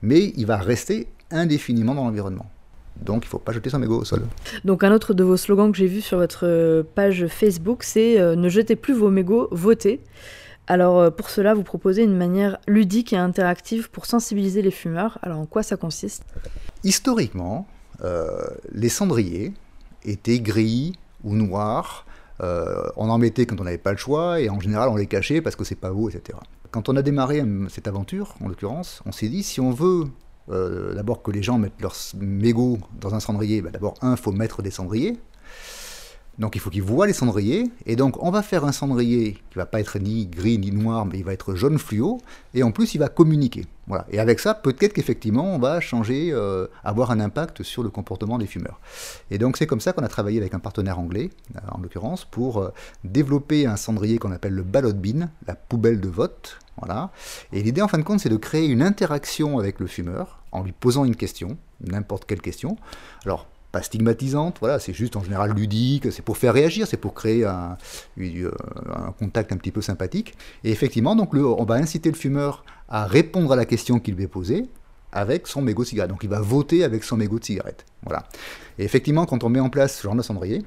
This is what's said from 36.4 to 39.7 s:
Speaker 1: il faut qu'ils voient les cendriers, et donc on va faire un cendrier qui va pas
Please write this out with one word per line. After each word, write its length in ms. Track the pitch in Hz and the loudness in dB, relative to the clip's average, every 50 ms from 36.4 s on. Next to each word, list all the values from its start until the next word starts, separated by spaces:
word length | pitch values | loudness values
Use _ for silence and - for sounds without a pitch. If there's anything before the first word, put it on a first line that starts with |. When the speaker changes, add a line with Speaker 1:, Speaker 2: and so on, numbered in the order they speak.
| 110 110 104 104 | -6 -4 -4 -4
Speaker 1:
il 20 | |
faut 100 | - 101 | -6 -4
qu'ils 140 | 82 101 98 | -4 -2 0
voient 240 | 92 110 143 196 208 | 2 4 4 4 4
les 60 | 185 | 4
cendriers, 580 | - 131 123 101 101 101 101 135 202 240 247 233 - - | 2 2 0 2 2 0 2 2 0 0 -2 -4 -8 -4
et 100 | - 117 | -2 2
donc 260 | 117 135 135 120 - | 2 2 2 2 0
on 80 | - 175 | -2 0
va 120 | 180 214 | 0 0
faire 240 | 202 - - 175 143 | 0 2 0 0 2
un 80 | 143 131 | 0 -2
cendrier 640 | - - 139 135 120 120 120 120 120 113 107 98 - - - | 0 -2 0 2 2 2 2 4 2 2 0 -2 -8 -14 -14
qui 60 | - | -8
va 100 | 95 90 | -8 -8
pas 140 | - | -4